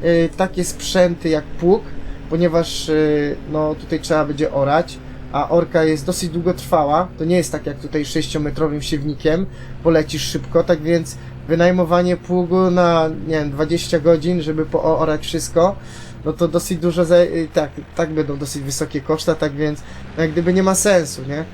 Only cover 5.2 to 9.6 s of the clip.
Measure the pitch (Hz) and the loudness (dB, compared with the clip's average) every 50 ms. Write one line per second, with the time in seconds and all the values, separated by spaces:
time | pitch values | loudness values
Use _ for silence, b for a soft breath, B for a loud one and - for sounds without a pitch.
5.2 | - - - 139 147 - 147 170 165 160 - 170 160 160 156 147 139 156 180 - | -12 -6 -2 -2 -2 2 2 2 2 2 2 2 2 4 2 0 -2 -4 -4 -2
6.2 | 185 170 156 175 165 180 180 180 - - - 165 151 143 147 160 185 180 - - | -4 -4 -4 -2 -2 -2 -2 -2 -2 0 2 2 2 4 2 2 2 0 -4 -6
7.2 | 160 160 175 180 160 - - 151 - 165 143 135 - 147 - 156 147 139 - 165 | -2 2 2 2 2 0 -4 -6 -6 -8 -10 -8 -10 -4 -4 -4 -4 -2 -2 -2
8.2 | 151 143 - 160 147 147 135 151 160 156 147 147 139 - 165 147 135 151 147 135 | -2 -2 -2 -2 -2 -2 -2 0 -2 0 0 -4 -4 -2 -4 -2 -2 -4 -4 0
9.2 | - 156 156 170 196 - B B | 0 0 2 2 0 -4 B B